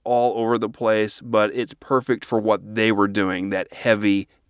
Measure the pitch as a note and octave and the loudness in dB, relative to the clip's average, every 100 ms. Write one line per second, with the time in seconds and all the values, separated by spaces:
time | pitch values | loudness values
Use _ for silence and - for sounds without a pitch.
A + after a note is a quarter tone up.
0 | - A#2+ A#2+ A2 A2+ A#2 A2 - A2+ A2 | -2 0 2 0 0 0 -2 -2 0 2
1 | G#2+ - A#2+ A2+ G#2+ - A#2 - - C3+ | 0 -4 -2 0 0 0 -6 -8 -2 -2
2 | A#2+ A#2 - A2+ G#2+ G#2 G2+ A2 A2 G#2 | 0 -4 0 -2 2 0 -2 -2 0 2
3 | G2+ G2+ F#2+ F#2 F#2+ F#2+ F#2 - B2 A2 | 2 2 0 -2 -4 -4 -6 -6 0 2
4 | G#2 G2+ F#2+ _ _ | 2 0 -2 _ _